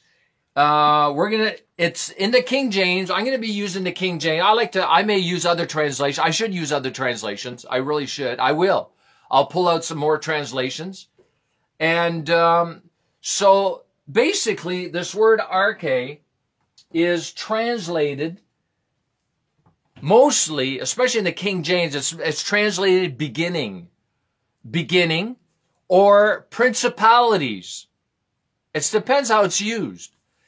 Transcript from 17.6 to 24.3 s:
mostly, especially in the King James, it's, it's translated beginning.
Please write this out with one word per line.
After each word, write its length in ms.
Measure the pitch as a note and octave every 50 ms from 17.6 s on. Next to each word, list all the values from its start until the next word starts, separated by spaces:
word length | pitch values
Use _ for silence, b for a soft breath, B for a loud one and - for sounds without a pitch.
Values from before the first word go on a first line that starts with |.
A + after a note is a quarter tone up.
| A#3 A#3 A#3+ A3+ E3+ E3+ F3 D#3+ D3 D3 C#3 C3+ D3+ E3 F3+ - _ _ _ _ _ _ _ _ _ _ _ _ _ _ _ _ _ _ _ _ _ _ _ _ _ _ _ _ _ _ _ -
mostly, 800 | C3 D#3 G#3 A#3+ C#4+ D4 A3 - - D#3 D#3 C#3 C3 C3+ C3+ B2
especially 400 | C3+ - - A#3 B3 - A#3 A3
in 60 | F#3+
the 80 | E3+
King 320 | - - F3+ G3+ F#3+ F3+ C#3+
James, 320 | D#3 F#3 F3+ E3+ D3+ C#3
it's, 160 | C#3+ C3 -
it's 320 | E3 E3 D3+ D#3+ D3 - -
translated 720 | - G3+ G#3 G#3 G#3+ F3+ F3+ G3 F#3+ F#3 F#3 F3+ D#3 C3 A2+
beginning. 680 | D#3 C3+ G#2+ D#3 E3+ F3 F3+ D#3 B2 G#2 F#2+ F2 E2+ - _ _ _ _ _ _ _ _